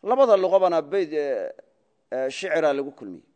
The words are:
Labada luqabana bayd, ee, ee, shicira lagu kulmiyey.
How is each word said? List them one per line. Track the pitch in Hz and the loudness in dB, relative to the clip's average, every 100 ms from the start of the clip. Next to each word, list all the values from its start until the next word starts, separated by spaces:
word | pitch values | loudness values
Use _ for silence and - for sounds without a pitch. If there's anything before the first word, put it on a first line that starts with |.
Labada | 196 262 262 202 | -2 2 6 6
luqabana | 185 190 185 165 | 4 2 4 0
bayd, | 143 196 165 | -2 -4 -2
ee, | 151 143 120 85 - _ _ _ _ _ | -4 -4 -4 -6 -12 _ _ _ _ _
ee, | 127 131 | -6 -6
shicira | 131 190 160 156 | -6 -4 0 0
lagu | 139 139 | -2 -6
kulmiyey. | 135 104 85 _ | -12 -16 -16 _